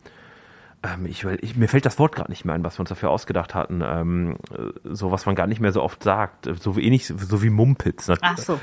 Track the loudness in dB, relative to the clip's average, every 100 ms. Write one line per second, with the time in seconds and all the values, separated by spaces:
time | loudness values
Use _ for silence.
0 | -12 -20 -20 -20 -20 -20 -20 _ -10 -8
1 | -8 -6 -6 -4 -4 2 4 4 2 2
2 | 2 0 -8 -6 -4 -2 -2 -4 -8 -2
3 | 0 0 0 -4 -4 -4 -4 -2 -2 -2
4 | 0 0 -2 -4 -10 -10 -10 -10 -12 -6
5 | -2 -2 0 0 0 2 2 2 0 0
6 | 0 2 0 -6 -8 -6 -2 2 4 4
7 | 2 -8 -2 2 4 6 6 4 0 -2
8 | 0 2 2 -2 -4 -6